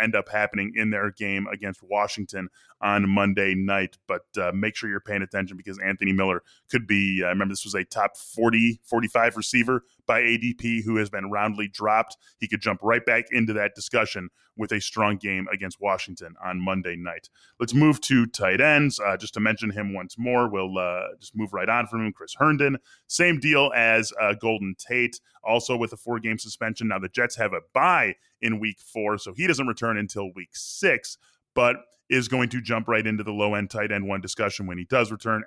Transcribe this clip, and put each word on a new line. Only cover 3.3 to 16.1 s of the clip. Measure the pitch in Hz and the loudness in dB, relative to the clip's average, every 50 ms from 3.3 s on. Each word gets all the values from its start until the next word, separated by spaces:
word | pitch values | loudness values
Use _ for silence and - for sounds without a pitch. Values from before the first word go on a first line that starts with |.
| 95 101 98 98 95 | 2 2 2 2 2
night. | 95 95 98 98 98 95 92 - _ _ | 0 0 0 0 0 -2 -4 -6 _ _
But, | - 92 87 - _ - 104 | -6 -6 -6 -6 _ -6 -2
uh, | 90 87 90 | -2 0 0
make | 98 104 110 104 | 0 -2 -2 -4
sure | - - 107 | -4 -6 -6
you're | 101 101 | -6 -6
paying | - - 104 98 | -6 -4 -4 -4
attention | 95 - - 98 95 90 98 90 | -4 -2 -4 -4 -4 -4 -8 -14
because | 92 101 95 98 | -12 -12 -10 -4
Anthony | 95 95 98 - 101 95 95 | -4 -2 -2 0 0 2 2
Miller | 95 95 95 90 87 _ _ _ _ _ - | 2 2 2 0 -2 _ _ _ _ _ -2
could | - 123 113 | -2 -2 2
be, | 95 107 98 98 98 95 92 90 | 2 2 2 4 2 2 0 0
uh, | 87 | 0
remember | 90 98 101 98 | 2 0 0 -2
this | 98 - - | -2 -4 -6
was | 104 98 | -4 -4
a | 95 | -4
top | 92 - - 110 101 101 - | -4 -4 -2 0 0 0 -2
forty, | - - - - 113 113 117 113 113 113 117 113 - _ | -6 -14 -8 -2 2 4 4 4 4 4 2 0 -2 _
forty-five | - 120 117 117 - - 117 117 117 107 | -2 0 0 0 2 2 4 4 4 2
receiver | 107 107 - - 123 113 120 127 120 _ _ _ _ _ | 0 -4 -2 0 0 0 2 0 -2 _ _ _ _ _
by | - 117 117 | 0 2 2
A | 120 117 117 113 | 4 4 2 2
D | 113 120 120 | 0 -2 -4
P | - - 117 117 113 | -2 -2 0 0 0
who | 104 110 113 | 0 0 0
has | 110 107 98 | 0 0 -2
been | 104 98 95 98 | -4 -6 -6 -4
roundly | 104 101 104 107 104 104 104 | -2 0 0 0 -2 -4 -6
dropped. | 101 101 - 107 107 107 110 113 - - _ _ _ _ - | -6 -6 -2 0 2 4 2 2 0 -6 _ _ _ _ -8
He | 110 | -6
could | 104 107 104 | -4 -4 -2
jump | - 113 98 - | -2 -2 -2 0
right | - 107 117 120 - | 2 2 2 2 4
back | - 117 117 120 - | 2 2 2 0 0
into | - 123 113 110 107 | 0 0 0 0 0
that | 107 101 104 - | -2 -2 -2 -4
discussion | - - - - 117 107 - - 101 90 85 _ _ _ _ - | -6 -8 0 0 0 0 0 -4 -8 -10 -12 _ _ _ _ -10
with | 107 110 104 | -8 -4 -2
a | 110 104 | -2 -4
strong | - - - 113 107 104 104 | -4 -4 -2 2 2 2 2
game | 92 104 101 98 95 92 - | 0 -2 -4 -4 -4 -4 -4
against | 101 95 98 92 - - | -6 -6 -6 -8 -8 -2
Washington | 98 101 95 92 - - | 0 0 0 0 -2 -8